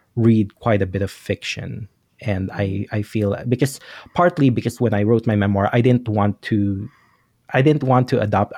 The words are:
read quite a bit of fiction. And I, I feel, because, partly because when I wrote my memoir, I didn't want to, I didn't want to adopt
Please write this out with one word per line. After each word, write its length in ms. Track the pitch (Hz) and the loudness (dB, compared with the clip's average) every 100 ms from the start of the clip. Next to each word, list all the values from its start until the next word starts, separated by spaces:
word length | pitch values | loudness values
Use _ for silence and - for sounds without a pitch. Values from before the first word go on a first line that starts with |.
| _ 123 | _ 0
read 380 | 113 110 104 - | 2 4 0 -2
quite 260 | 120 104 | 0 0
a 40 | 95 | 0
bit 160 | 98 | -4
of 80 | 98 | -6
fiction. 800 | - - 95 - - 92 - 107 _ _ - | -8 -8 -6 -8 -10 -10 -12 -14 _ _ -12
And 280 | 110 95 92 | -6 -4 -4
I, 340 | - 98 98 101 | -4 -4 -4 -6
I 120 | 107 | -6
feel, 340 | 101 110 101 - 123 | -4 -2 -2 -2 -2
because, 320 | 120 143 - - - - | 0 -2 -4 -18 -20 -10
partly 360 | - 175 180 135 | 0 0 4 2
because 300 | 110 117 - | 2 -4 -2
when 140 | 117 | 0
I 80 | 104 | 2
wrote 240 | 104 117 117 | 2 2 2
my 100 | 104 | 0
memoir, 340 | 101 98 104 | 2 2 2
I 80 | 123 | 2
didn't 280 | 123 123 113 | 4 2 0
want 320 | 107 101 101 | 0 0 -2
to, 460 | - 110 101 98 113 _ _ _ _ _ - | -2 -2 0 -4 -8 _ _ _ _ _ -4
I 80 | 131 | 2
didn't 220 | 143 151 | 2 2
want 240 | 131 127 127 | 2 2 2
to 120 | 117 | 0
adopt 320 | 104 101 101 | 0 0 0